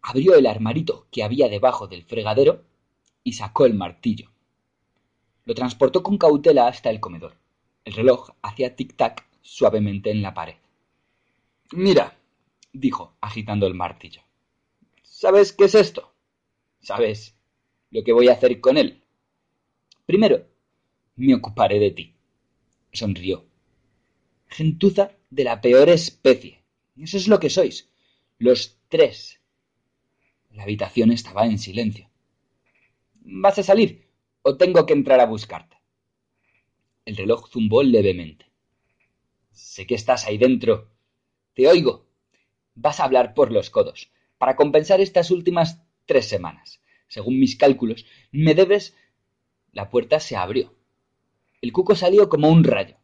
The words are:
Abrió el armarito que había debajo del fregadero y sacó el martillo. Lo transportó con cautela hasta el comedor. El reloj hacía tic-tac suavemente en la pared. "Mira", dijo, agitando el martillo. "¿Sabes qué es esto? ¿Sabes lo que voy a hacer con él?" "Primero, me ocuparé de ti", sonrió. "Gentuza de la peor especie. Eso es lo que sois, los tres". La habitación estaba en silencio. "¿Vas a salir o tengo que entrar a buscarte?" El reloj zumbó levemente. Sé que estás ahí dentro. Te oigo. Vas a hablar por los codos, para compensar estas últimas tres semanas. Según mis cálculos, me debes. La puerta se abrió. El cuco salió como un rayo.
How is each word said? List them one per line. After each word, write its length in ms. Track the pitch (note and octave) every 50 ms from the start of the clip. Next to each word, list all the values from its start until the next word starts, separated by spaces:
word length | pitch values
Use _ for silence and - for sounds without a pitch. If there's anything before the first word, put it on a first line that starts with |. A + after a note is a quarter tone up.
Abrió 340 | - - - C3 C#3+ F#3 F3+
el 100 | D3+ C3
armarito 600 | A#2 G#2+ G#2+ A2 A2+ B2 D#3 E3 E3 - - _ _
que 120 | - A#2+ G#2+
había 260 | G#2+ B2 C#3 C#3 A#2
debajo 380 | G#2 G2+ A2 B2+ B2 - G#2+
del 160 | F#2+ F#2 F2 F2
fregadero 600 | _ A2+ A2 G#2 G#2+ G#2+ B2 C#3 D3+ F#3 - _ _ _ _ _ _ _ _ _ _ _ _ _
y 100 | B2+ A2+
sacó 320 | - G#2 G2+ - - C#3
el 80 | B2 A2
martillo. 560 | G2+ F2+ F2 - _ - A#2+ G#2+ - - _ _ _ _ _ _ _ _ _ _ _ _ _ _ _ _ _ _ _ _ _ _ _ _
Lo 100 | A#2 A#2
transportó 480 | - B2+ B2 A#2+ - C#3+ B2+ - F#3
con 160 | F3+ G3 G3+
cautela 500 | G3 - D#3+ D3+ C#3+ C#3+ E3+ D3 C3+ A#2+
hasta 220 | B2 C3 - _ B2
el 120 | A2 A2
comedor. 340 | - F#2 F2 D#2+ E2 E2 _ _ _ _ _ _ _ _ _ _ _
El 100 | A#2 G#2
reloj 360 | G#2+ A2+ C3 B2 - - - _ _
hacía 340 | - A2 G#2 - B2+ B2 -
tic-tac 500 | - B2+ - _ - C3+ A2+ - - _ _ _ _
suavemente 720 | _ - - - C3 G#2+ G#2+ G#2+ G#2 G2+ G2 G2+ G2+ A2
en 100 | G#2+ G#2+
la 120 | G#2 F#2+ F2
pared. 220 | E2+ E2 E2 E2 _ _ _ _ _ _ _ _ _ _ _ _ _ _ _ _ _ _ _ _ _ _ _
"Mira", 460 | - E3+ F#3 G3 F3+ C#3+ - - _ _ _ _ _ _ _ _ _ _ _ _
dijo, 440 | _ C3+ C3 C3 - - F2 _ _ _
agitando 480 | - G#2+ G#2+ A2+ A2 A2 G#2 G#2 G2
el 60 | F#2 F2+
martillo. 480 | F2+ F2+ E2+ - _ - - - _ _ _ _ _ _ _ _ _ _ _ _ _ _ _ _ _
"¿Sabes 500 | _ _ _ - - F#3+ F#3+ G3+ G3+ G3
qué 140 | - - G3+
es 100 | F#3+ G3
esto? 380 | G#3+ F#3 - - - - _ _ _ _ _ _ _ _ _ _ _ _ _ _ _
¿Sabes 560 | _ - G2 A2 A#2+ G#2+ G#2+ G#2+ - - _ _ _ _ _ _ _ _ _ _ _ _
lo 120 | - A2+ G#2
que 80 | A#2 A#2
voy 160 | A#2+ B2 B2
a 40 | B2
hacer 280 | - - B2 B2 -
con 160 | - C3 C3+
él?" 260 | D3+ B2+ - - _ _ _ _ _ _ _ _ _ _ _ _ _ _ _ _ _ _ _ _ _ _
"Primero, 420 | - - G3+ A3 G3+ C3 - - _ _ _ _ _ _ _ _ _ _ _ _ _ _
me 180 | - B2+ C3+ C3
ocuparé 440 | A#2 - G#2+ G#2 - A2+ - G2+ G#2
de 120 | G#2 G2
ti", 220 | F2+ - F2+ _ _ _ _ _ _ _ _ _ _ _ _ _ _ _ _ _ _
sonrió. 520 | - A#2 G#2 F#2+ F2 F2 F#2+ F#2 - _ _ _ _ _ _ _ _ _ _ _ _ _ _ _ _ _ _ _ _ _
"Gentuza 640 | _ - - D#3+ D#3+ D#3+ E3 G3 G3+ F#3+ - G3 G3 _ _ _ _
de 140 | - C3+ C3
la 160 | A#2+ A#2 A2
peor 300 | A#2 B2 B2 C3 C#3+ E3
especie. 760 | F3 E3 E3 - _ _ _ C3+ B2+ - - - _ _ _ _ _ _ _ _ _
Eso 200 | _ D3+ D#3+ F#3+
es 100 | G3 F3+
lo 120 | G3+ G#3+ F#3+
que 100 | - C#3+
sois, 400 | - F#3 E3+ - - - _ _ _ _ _ _ _ _ _ _ _
los 420 | _ A#2 B2 B2+ A#2+ - - _ _ _
tres". 540 | _ - D#3+ D3+ B2 - - - - _ _ _ _ _ _ _ _ _ _ _ _ _ _ _ _ _ _ _ _ _ _ _ _
La 120 | _ G#2 G2+
habitación 480 | G2+ G#2+ G#2 G2+ F#2+ _ - A2+ A2+
estaba 340 | A#2+ A2+ - - - G2+ A2
en 140 | A#2 G#2+ G2
silencio. 500 | - G2 F#2 A2 A#2 G#2+ G#2+ - _ _ _ _ _ _ _ _ _ _ _ _ _ _ _ _ _ _ _ _ _ _ _ _
"¿Vas 380 | _ - F#3+ F#3+ F#3+ G3 G3 G#3
a 40 | G3
salir 440 | F#3 G3 A3 A3 F3 - _ _ _ _ _ _ _ _ _
o 160 | _ C#3 C#3
tengo 300 | - F3+ F#3 F3+ E3+ E3
que 60 | E3 D#3
entrar 260 | C#3+ C3+ C3+ C3 B2+
a 80 | B2
buscarte?" 500 | A2+ A2 G#2+ G#2+ - F#2+ E2 _ _ _ _ _ _ _ _ _ _ _ _ _ _ _ _ _ _ _ _ _ _ _ _ _ _ _ _ _
El 100 | - G#2
reloj 320 | G#2 G2 G#2 A2+ - -
zumbó 360 | _ _ B2 A2 G#2 G#2+ B2 C#3+
levemente. 640 | C3+ A#2+ A2 G2 G2 F2+ F2+ E2+ D#2 D2+ _ _ _ _ _ _ _ _ _ _ _ _ _ _ _ _ _ _ _ _ _ _ _
Sé 340 | _ _ - - - - F#2+
que 80 | - B2
estás 320 | A2 G#2+ - B2+ A#2+ -
ahí 140 | A2 G#2+ G#2+
dentro. 500 | A#2+ B2+ C3 A#2 - A2+ G#2+ - - _ _ _ _ _ _ _ _ _ _ _ _ _ _
Te 140 | - B2+
oigo. 400 | C#3+ F3 F3 D3+ B2 - - _ _ _ _ _ _ _ _ _ _ _ _ _ _ _
Vas 260 | - A#2 G3 G3 -
a 40 | D#3+
hablar 320 | C3 C3 B2 B2 A#2+ -
por 160 | D3+ C#3 A2
los 180 | A#2 G2+ F#2 -
codos, 420 | _ A2+ - - - - - _ _ _ _ _ _ _
para 160 | - B2+ C3
compensar 440 | - D3 D3 C#3+ D#3 D#3 D#3+ G3 F#3
estas 300 | G3 F#3+ - F3+ E3+ E3+
últimas 540 | F#3 F3 E3+ F3+ F3 E3+ E3 E3 - _ _ _ _ _ _
tres 220 | - D3+ C3 A2
semanas. 540 | - G#2+ F#2 F2 D#2+ D2 _ _ - - _ _ _ _ _ _
Según 320 | _ - A2 G2 A#2 C3 C3
mis 160 | C3+ - -
cálculos, 500 | - C#3+ C#3 C3+ - B2 A2 A2+ - - _ _ _ _ _
me 220 | - C#3+ D#3 D#3 D3+
debes. 420 | E3 F#3+ F3+ G3+ G#3 G3+ - _ _ _ _ _ _ _ _ _ _ _ _ _ _ _ _
La 180 | _ G2+ G2+ -
puerta 300 | - B2 A#2 - D3+ D#3
se 160 | - - B2+
abrió. 380 | G2 F2+ F2+ A2 C3 - - _ _ _ _ _ _ _ _ _ _ _ _ _ _ _ _ _ _
El 100 | - A#2+
cuco 240 | A2+ F3+ F#3 F#3+ G#3
salió 340 | E3+ F3+ F3+ F#3+ G#3 G3+ -
como 200 | E3+ D3 D3+ D#3
un 140 | E3 E3 -
rayo. 340 | - A#2 G2+ G2 - _ _